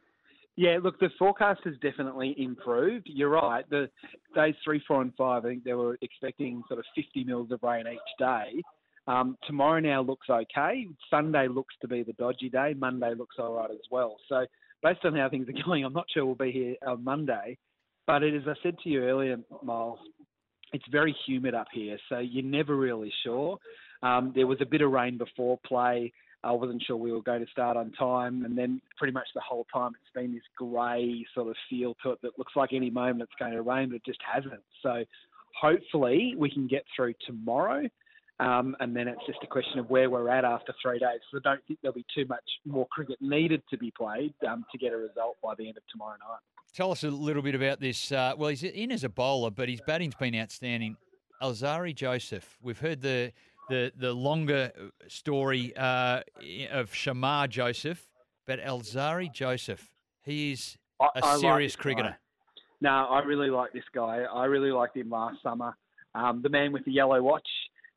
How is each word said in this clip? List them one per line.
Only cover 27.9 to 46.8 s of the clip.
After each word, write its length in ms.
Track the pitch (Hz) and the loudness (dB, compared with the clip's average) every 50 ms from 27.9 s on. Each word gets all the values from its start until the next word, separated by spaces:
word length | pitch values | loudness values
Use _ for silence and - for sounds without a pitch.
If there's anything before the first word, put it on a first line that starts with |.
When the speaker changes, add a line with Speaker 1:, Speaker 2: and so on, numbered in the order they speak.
| - | -2
Speaker 1:
time, 520 | - 135 123 127 123 123 123 127 127 123 | 0 0 2 2 2 0 0 -2 -4 -4
and 100 | 117 120 | -2 -2
then 240 | 123 123 123 127 131 _ _ - - | 0 0 0 -2 -4 _ _ -8 -2
pretty 140 | 151 135 | -2 -2
much 140 | 127 131 120 - - | 0 -2 -6 -6 -8
the 80 | - | -8
whole 240 | - - 127 120 117 - - | -6 -6 -6 -6 -6 -4 -2
time 200 | 131 123 123 117 | -2 -2 -2 -4
it's 180 | - _ _ - | -8 _ _ -8
been 200 | 127 123 123 120 | -6 -4 -4 -6
this 100 | 117 - - - | -8 -10 -14 -12
grey 680 | - 127 120 120 120 120 120 120 120 123 120 120 117 113 - - | -10 -8 -4 -2 -2 0 0 0 0 0 0 -2 -4 -8 -8 -6
sort 140 | 127 117 113 | -4 -4 -4
of 60 | 110 - - - | -6 -8 -8 -6
feel 280 | 127 123 123 123 117 - - | -4 -2 -2 -2 -4 -4 -4
to 80 | 127 | -4
it 80 | 120 - | -4 -4
that 160 | - 120 - - | -6 -10 -8 -8
looks 160 | 127 - - | -10 -4 2
like 180 | 147 135 127 135 | 2 2 2 2
any 180 | 131 127 123 | 0 0 0
moment 320 | 113 123 123 127 123 117 117 | 0 0 0 0 0 0 -4
it's 80 | - - - | -8 -8 -6
going 140 | 127 120 117 | -6 -4 -4
to 100 | 117 113 | -2 -2
rain, 260 | 123 127 131 135 127 | 0 0 0 0 -2
but 60 | 120 | -4
it 100 | 113 - | -6 -8
just 140 | 131 127 - - - | -8 -10 -8 -6 -4
hasn't. 300 | 110 135 135 135 123 107 _ _ _ - - | -4 -2 -4 -4 -12 -14 _ _ _ -4 -2
So 200 | 135 120 120 113 - - - - _ _ - - _ - - | -2 -2 -2 -4 -6 -10 -20 -20 _ _ -20 -20 _ -6 2
hopefully 760 | - 151 170 - - - - 156 131 123 131 170 240 254 - 160 | 4 6 6 4 2 0 2 2 4 6 6 4 4 2 0 0
we 120 | 147 135 | 0 0
can 160 | - 143 135 123 | 2 0 0 0
get 160 | 135 143 - - - | 0 0 -2 -4 -2
through 180 | - 127 120 113 - - | 0 0 0 0 -4 -10
tomorrow, 640 | - 120 110 110 117 117 143 175 214 254 285 294 233 _ _ _ _ _ - _ _ _ - | -12 -10 -6 -2 0 2 2 2 2 2 0 -2 -4 _ _ _ _ _ -20 _ _ _ 0
um, 360 | 123 123 123 123 123 131 131 - | 2 4 4 4 4 2 0 -2
and 160 | 135 120 120 | -4 -2 -2
then 120 | 120 120 120 | -2 -2 -2
it's 180 | 120 - - | -4 -6 -6
just 140 | - - - - | -8 -8 -8 -8
a 40 | - | -2
question 320 | - 127 - - - 135 | -2 -2 -2 0 -2 -4
of 100 | 117 113 | 0 4
where 200 | 131 131 131 127 | 6 6 6 6
we're 200 | 127 123 120 120 | 4 2 2 4
at 160 | 123 131 127 | 4 4 4
after 280 | 120 117 113 - - - - | 2 2 0 -4 -8 -10 -4
three 180 | - 127 123 120 | -2 -2 0 2
days. 200 | 123 120 120 117 - - | 0 0 0 -2 -8 -8
So 80 | 139 139 | -8 -2
I 20 | 135 | 2
don't 180 | 143 139 139 - - | 2 0 0 -2 -8
think 120 | 156 - | -10 -4
there'll 140 | - 135 127 | -4 -4 -4
be 100 | 123 120 - - | -4 -8 -6 -4
too 120 | 151 135 131 | -2 -2 -2
much 160 | 127 120 - - - - - | -4 -8 -6 -8 -10 -8 -8
more 220 | 151 143 131 123 - | -4 -2 -2 -2 -2
cricket 260 | - - 151 131 131 - | -2 -8 -6 -8 -8 -6
needed 440 | 135 139 143 151 165 165 160 143 - - | -2 0 2 2 4 4 2 0 -2 -4
to 60 | 139 113 | -8 -6
be 140 | 120 113 - - | -6 -8 -6 -6
played, 360 | 117 107 107 117 147 151 147 - - 110 | -6 -4 -4 -4 -4 -6 -4 -4 -4 -4
um, 160 | 113 117 117 - | -4 -4 -8 -10
to 60 | - 120 | -8 -4
get 160 | 127 120 117 | -4 -2 -2
a 40 | 113 | -2
result 400 | 110 107 - 117 113 117 113 - - | -6 -6 -4 -4 -4 -4 -4 -6 -6
by 120 | 110 107 107 | -6 -6 -6
the 100 | 110 110 | -10 -12
end 100 | 110 110 | -12 -16
of 60 | _ - | _ -18
tomorrow 260 | - 110 107 107 107 101 | -16 -14 -12 -12 -14 -14
night. 200 | 104 110 113 107 _ _ _ - _ _ - | -14 -14 -14 -14 _ _ _ -20 _ _ -6
Speaker 2:
Tell 180 | - | -4